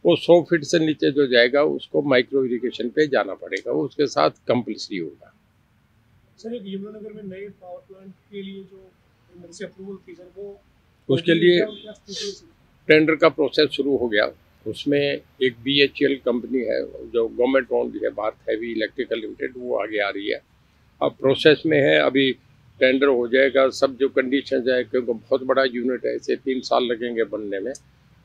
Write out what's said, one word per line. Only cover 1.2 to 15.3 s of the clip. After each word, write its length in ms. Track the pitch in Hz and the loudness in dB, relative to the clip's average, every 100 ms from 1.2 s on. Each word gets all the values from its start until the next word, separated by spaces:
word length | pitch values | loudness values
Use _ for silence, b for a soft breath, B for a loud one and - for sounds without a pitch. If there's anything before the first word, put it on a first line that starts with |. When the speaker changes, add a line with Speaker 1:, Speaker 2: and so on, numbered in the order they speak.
| 139 | 2
Speaker 1:
जाएगा 360 | 120 120 143 | 4 4 4
उसको 400 | 151 139 - - | 2 -2 -4 -2
micro 420 | 143 127 117 135 | 2 2 2 -2
irrigation 440 | 131 120 120 - 120 | 0 -2 -4 -6 -4
पे 180 | 113 151 | 0 2
जाना 280 | 123 98 | 0 -2
पड़ेगा, 380 | 92 87 95 113 | -6 -8 -8 -4
वो 120 | 143 | -4
उसके 220 | 147 - 143 | -4 -2 -2
साथ 240 | 143 151 | 2 0
compulsory 680 | - - 120 113 104 - 98 | 0 -2 -2 -2 -10 -8 -8
होगा। 340 | 78 71 - _ _ _ _ _ _ _ _ _ _ _ | -8 -12 -20 _ _ _ _ _ _ _ _ _ _ _
Speaker 2:
सर, 160 | 226 | -12
एक 80 | 233 196 | -10 -10
यमुनानगर 560 | 196 202 214 214 214 | -10 -10 -14 -16 -14
में 0 | |
नए 260 | 202 185 202 | -14 -14 -16
पावर 300 | 190 180 180 _ | -18 -18 -18 _
plant 260 | 190 196 185 _ | -20 -20 -20 _
के 100 | 202 | -14
लिए 200 | 196 196 | -12 -14
जो 280 | 190 190 190 _ _ _ _ 180 | -18 -20 -20 _ _ _ _ -20
इमरजेंसी 280 | 175 170 | -20 -14
approval 320 | 180 190 196 190 - | -16 -14 -16 -16 -18
थी 60 | |
सर, 180 | 170 180 190 | -20 -20 -16
वो 240 | 202 202 _ _ _ _ - | -16 -18 _ _ _ _ -2
Speaker 1:
उसके 260 | 131 175 | 0 2
लिए 260 | 165 175 175 | 4 4 4
Speaker 2:
क्या 320 | 214 - 214 | 0 -6 -18
स्थिति 340 | - - - - | -20 -14 -10 -10
है 60 | |
सर? 140 | - - _ _ _ - | -12 -20 _ _ _ 4
Speaker 1:
tender 260 | 156 160 | 4 6
का 140 | 156 165 | 4 2
process 420 | - 139 - 147 | 2 -2 2 0
शुरू 260 | - 135 127 | 0 0 0
हो 120 | 120 | 0
गया, 240 | 104 - - _ _ 110 | 0 0 -4 _ _ -12
उसमें 540 | 107 143 143 143 143 _ | -6 -2 0 0 -4 _